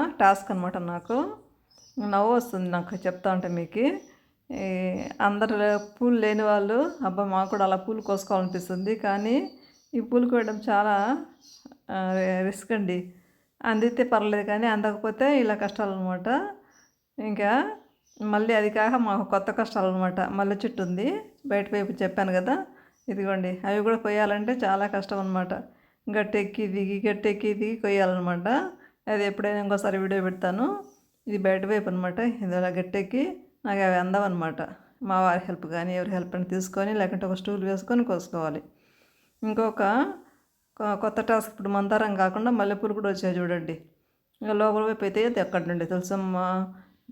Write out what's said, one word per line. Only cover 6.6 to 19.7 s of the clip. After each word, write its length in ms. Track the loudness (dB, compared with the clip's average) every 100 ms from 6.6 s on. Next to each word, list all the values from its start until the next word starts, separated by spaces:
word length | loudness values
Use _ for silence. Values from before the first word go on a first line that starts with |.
| 4 2 0 -2 -4
"అబ్బా, 200 | -2 0
మాకు 240 | 0 0
కూడా 160 | 2 2
అలా 100 | 2
పూలు 260 | -2 -4
కోసుకోవాలనిపిస్తుంది." 920 | -2 -2 0 0 0 -4 -6 -4 -2 -2
కానీ 560 | 0 0 2 0 0 -8 -20 _ _
ఈ 60 | -6
పూలు 300 | 0 2 4
కోయడం 320 | 2 0 -2 0
చాలా, 560 | 2 4 2 2 -2 -6 -18 -20 -20 -20 -20 -8
ఆ, 220 | -4 -2 0 0 0
రిస్క్ 280 | 0 -4 -4
అండి. 420 | -2 0 -2 -4 -14 _ _ _ _ -2
అందితే 380 | 2 2 2
పర్లేదు 420 | 2 2 2 0 0
కానీ 220 | 0 2
అందకపోతే 720 | 2 0 -2 -4 0 4 4
ఇలా 140 | 2 0
కష్టాలు 360 | -2 -4 -4
అనమాట. 360 | -2 -4 -2 0 0 -2 -10 _ _ _ _ _ -10
ఇంకా 580 | -6 0 2 2 0 -6 -14 _ _ -8
మళ్ళీ 320 | 0 0 4
అది 160 | 4 2
కాక 240 | 2 2
మాకు 360 | 2 2 0 0
కొత్త 220 | 0 0
కష్టాలు 360 | -2 -2